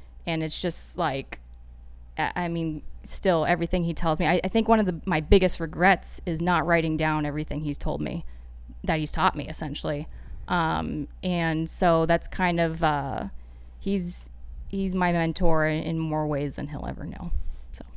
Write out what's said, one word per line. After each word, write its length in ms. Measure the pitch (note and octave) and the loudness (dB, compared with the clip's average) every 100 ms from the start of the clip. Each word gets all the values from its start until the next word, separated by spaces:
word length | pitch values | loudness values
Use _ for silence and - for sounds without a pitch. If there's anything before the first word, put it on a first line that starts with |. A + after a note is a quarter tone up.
| - - - | -18 -10 -4
and 160 | D#3+ | -2
it's 180 | D#3+ - | -2 -2
just, 380 | F3+ - - - | -2 0 -2 -2
like, 420 | D#3+ C3+ - - - - - - - - - - | -2 -2 -6 -14 -16 -18 -18 -18 -18 -18 -10 -4
I, 140 | D#3 - | -4 -2
I 120 | E3+ | -2
mean, 340 | E3+ E3 D#3 - - - | -2 -2 -4 -8 -10 -8
still 400 | - F#3+ E3 D#3 | 0 2 4 4
everything 400 | E3+ E3+ F#3 E3+ | 2 2 0 0
he 80 | |
tells 260 | D#3 E3 D#3 | 2 2 4
me. 60 | E3 | 4
I, 140 | F3+ | 4
I 60 | F#3 | 4
think 180 | A3+ A3 | 2 6
one 120 | A3+ | 6
of 40 | F#3+ | 4
the, 140 | E3 F#3+ | -2 -2
my 160 | D#3+ | -2
biggest 380 | D3+ G3+ F3+ - | 6 8 8 2
regrets 580 | D#3+ E3+ F#3 F#3 - - - | -2 4 4 4 0 -6 -4
is 160 | B2+ | 0
not 240 | F3 E3+ D#3 | 2 2 4
writing 320 | E3+ D#3+ D#3 | 4 4 0
down 280 | D#3 D#3 D3 | 2 0 0
everything 360 | D3 D3+ - | -2 -4 -4
he's 160 | D#3 C#3 | -4 -2
told 240 | D#3 C#3+ | -2 -2
me, 240 | - E3+ - - - - - - | -4 -4 -6 -10 -14 -16 -14 -6
that 160 | F#3 D#3+ | -2 0
he's 100 | D3+ | 0
taught 260 | E3+ F3+ D#3 | 0 0 0
me, 100 | - | -6
essentially. 600 | - E3 D3 D#3 D3 D#3 - - - - | -6 -6 -4 -4 -4 -6 -12 -12 -12 -2
Um, 580 | F3+ D#3+ D#3+ - D3+ C#3+ - | 0 2 0 -2 -4 -6 -6
and 460 | F#3 F3 E3 D#3+ D#3+ | -2 0 0 0 -2
so 360 | - F3+ E3 E3 | 2 4 4 4
that's 220 | E3+ - | 2 0
kind 320 | - F3+ E3+ | -2 0 2
of, 240 | E3 D#3+ | 0 2
uh, 460 | D#3+ D3 C#3 - G3 - - - - - | 0 0 -2 -6 -6 -10 -14 -18 -18 -8
he's, 500 | G3 G3 F3 - - - - - - | -2 0 0 -4 -8 -12 -12 -10 -6
he's 280 | G3 G3 F#3 | -2 -2 0
my 180 | F3+ | 2
mentor 520 | E3+ E3 - F3 D#3+ D#3 | 2 0 6 8 8 6
in, 160 | D#3 | 0
in 140 | - E3 | -2 -2
more 280 | D#3+ D#3 D3+ | -2 -2 -2
ways 280 | C#3+ C#3+ - | -2 -2 -4
than 120 | - | -8
he'll 180 | D3 - | -6 -8
ever 180 | - - | -8 -10
know. 260 | - E3+ - - - - | -8 -2 0 0 -2 -10
So. 140 | - - | -14 -10